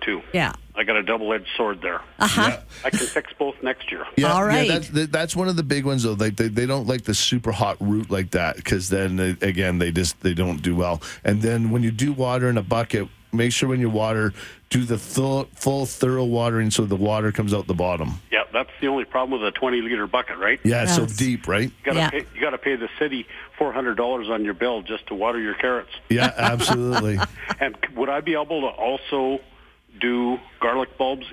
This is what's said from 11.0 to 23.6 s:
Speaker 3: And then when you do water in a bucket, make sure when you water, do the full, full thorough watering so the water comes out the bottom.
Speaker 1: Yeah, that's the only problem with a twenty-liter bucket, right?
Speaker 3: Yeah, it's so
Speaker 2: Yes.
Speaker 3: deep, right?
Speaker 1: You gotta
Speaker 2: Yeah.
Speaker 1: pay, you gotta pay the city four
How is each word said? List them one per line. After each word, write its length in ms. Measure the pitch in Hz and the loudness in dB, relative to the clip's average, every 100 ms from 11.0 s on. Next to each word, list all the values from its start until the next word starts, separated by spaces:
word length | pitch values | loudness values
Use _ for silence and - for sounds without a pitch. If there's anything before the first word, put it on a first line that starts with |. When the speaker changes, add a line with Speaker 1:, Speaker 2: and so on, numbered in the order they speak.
| - - | -6 -6
Speaker 3:
And 180 | - 104 | 0 2
then 300 | 113 117 113 | 2 2 2
when 100 | 120 | 2
you 80 | 117 | 2
do 200 | 110 143 | 2 0
water 360 | 135 127 127 123 | 0 0 2 2
in 80 | 117 | 2
a 60 | |
bucket, 440 | 92 117 113 107 98 - - | 2 0 0 -2 -2 -10 -4
make 220 | 113 123 | 0 2
sure 160 | - 131 | 2 0
when 100 | 127 | 2
you 100 | 117 | 2
water, 440 | 107 110 110 107 - - - - | 2 2 2 0 -2 -12 -18 -2
do 140 | 127 | 0
the 140 | 120 113 | 2 -2
full, 500 | - - 135 135 - - | -2 -2 0 0 -2 -2
full 300 | 139 139 131 | 0 0 -2
thorough 400 | - 127 127 123 | 0 2 2 2
watering 460 | 117 117 113 110 | 2 2 2 4
so 140 | 110 104 | 4 2
the 100 | 98 | 2
water 360 | 104 107 107 | 2 2 2
comes 220 | 101 104 | 0 0
out 140 | 104 - | 0 0
the 60 | |
bottom. 420 | 87 90 85 78 80 - | 0 0 0 -2 -6 -2
Speaker 1:
Yeah, 120 | 110 - | 0 0
that's 180 | 113 135 - | -2 -4 -2
the 60 | 139 | 0
only 180 | 139 113 | 0 0
problem 340 | 131 131 127 | -2 0 -2
with 80 | 104 | -2
a 40 | |
twenty-liter 560 | - - 123 113 117 101 | -2 0 0 0 -2 0
bucket, 300 | 127 - 82 | -2 -2 -2
right? 220 | 101 139 | 0 2
Speaker 3:
Yeah, 200 | - 120 | 2 2
it's 120 | 147 170 | 2 2
so 80 | |
Speaker 2:
Yes. 120 | 110 104 | 2 0
Speaker 3:
deep, 320 | 131 120 - | 0 0 0
right? 220 | 101 127 | 0 0
Speaker 1:
You 140 | - 139 | -4 -2
gotta 140 | 147 | 0
Speaker 2:
Yeah. 100 | 156 | 0
Speaker 1:
pay, 160 | 147 - | -2 -6
you 80 | - | -4
gotta 160 | 147 131 | -4 -2
pay 180 | 143 127 | -2 -2
the 140 | 113 - | -4 -4
city 260 | 151 131 - - - | -2 -4 -8 -16 -8
four 140 | - | -2